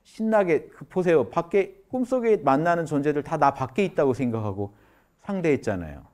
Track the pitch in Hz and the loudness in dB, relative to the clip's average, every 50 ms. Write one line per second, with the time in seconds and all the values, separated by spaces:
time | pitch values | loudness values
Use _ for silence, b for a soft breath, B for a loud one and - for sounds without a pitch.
0 | _ _ - - 220 220 220 208 202 175 156 127 - - - - 151 - - 190 | _ _ -10 -6 -2 2 2 2 2 4 2 0 0 -6 -18 -20 -14 -6 -4 -2
1 | 175 180 165 147 117 113 - 170 170 - - 196 185 - - _ _ - - 254 | 2 4 4 4 2 2 -2 -4 -2 0 0 0 0 0 -6 _ _ -8 -4 -4
2 | 254 - 262 254 233 226 214 185 - 139 135 139 160 175 170 170 165 147 151 139 | -2 -2 -2 0 2 2 2 2 2 2 2 2 2 2 0 0 0 -2 -2 0
3 | 135 151 147 147 135 - 165 156 147 139 139 - 131 123 - - 196 180 - - | 0 0 -2 -2 -4 -4 -2 2 2 2 0 0 -6 -4 -2 -2 -2 0 0 0
4 | 151 135 120 131 135 120 113 110 107 104 95 101 101 98 b b b b b b | 2 2 2 0 -2 -2 -2 -2 -4 -4 -4 -6 -8 -8 b b b b b b
5 | b b b b - - 196 190 170 160 139 117 - 113 101 90 82 78 71 71 | b b b b -10 -6 -6 -2 2 2 2 2 0 -4 -4 -4 -6 -10 -14 -16
6 | - - | -18 -20